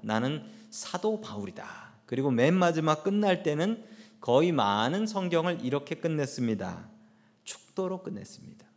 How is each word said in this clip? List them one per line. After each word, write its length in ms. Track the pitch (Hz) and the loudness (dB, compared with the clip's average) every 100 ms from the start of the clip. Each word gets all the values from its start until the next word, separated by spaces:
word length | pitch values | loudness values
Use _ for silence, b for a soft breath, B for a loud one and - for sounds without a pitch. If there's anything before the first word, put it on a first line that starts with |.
"나는 460 | 107 110 127 151 B B B | -2 0 0 -4 B B B
사도 500 | - - 180 214 214 | -12 -8 -4 -2 -4
바울이다." 720 | - 104 101 - - - - - - | -6 -10 -10 -10 -14 -14 -18 -20 -8
그리고 240 | 123 139 | -2 2
맨 240 | 117 139 | 4 6
마지막 500 | 185 175 160 156 151 | 6 4 4 2 2
끝날 380 | 196 202 208 180 | 2 2 2 2
때는 420 | 165 147 185 226 B B B B | 0 0 0 -2 B B B B
거의 280 | - 127 175 | 4 4 6
많은 560 | 151 101 101 117 185 220 | 4 2 4 2 0 -2
성경을 560 | 202 180 165 175 170 | -2 0 0 0 -2
이렇게 340 | 127 139 143 156 | -2 -2 -4 -4
끝냈습니다. 920 | 165 156 139 - 120 101 92 87 - - b b b b | -2 -2 -2 -2 -2 -2 -4 -10 -14 -20 b b b b
축도로 600 | - - - - 185 185 | -14 -14 -12 -6 -6 -6
끝냈습니다. 640 | 185 - 190 - - - - | -8 -12 -12 -18 -20 -20 -20